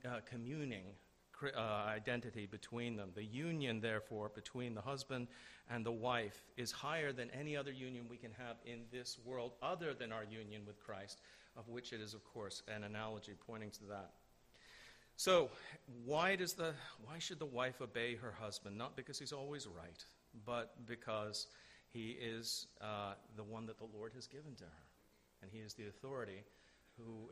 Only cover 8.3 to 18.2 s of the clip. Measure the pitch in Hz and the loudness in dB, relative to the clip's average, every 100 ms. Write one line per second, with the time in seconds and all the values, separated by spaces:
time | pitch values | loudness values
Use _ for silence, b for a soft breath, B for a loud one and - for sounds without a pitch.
8.3 | 107 123 113 117 117 113 123 120 - 117 | -6 -6 -6 -6 -8 -6 -4 -4 -6 -2
9.3 | 127 120 - 143 175 160 123 117 110 107 | 0 0 0 0 2 0 0 0 -2 -2
10.3 | 110 104 107 104 101 - 98 101 - B | -4 -4 -6 -8 -10 -6 -6 -6 -10 B
11.3 | B B 117 113 120 123 113 107 107 - | B B -12 -6 -4 -2 -4 -4 -6 -8
12.3 | 117 98 - - 107 104 107 110 107 - | -4 -4 -4 -2 -2 0 0 0 -2 -6
13.3 | 95 - 110 104 - 101 101 90 - - | -10 -6 -4 -4 -6 -4 -4 -6 -12 -20
14.3 | - - B B B B B B - 185 | -20 -20 B B B B B B 4 10
15.3 | 180 135 B B B - 120 120 151 185 | 12 10 B B B -10 -6 2 6 8
16.3 | 190 175 - 165 143 B B 117 165 - | 6 4 2 2 0 B B -8 -4 -2
17.3 | 160 147 123 127 127 120 117 120 113 | -2 0 4 4 2 0 2 2 2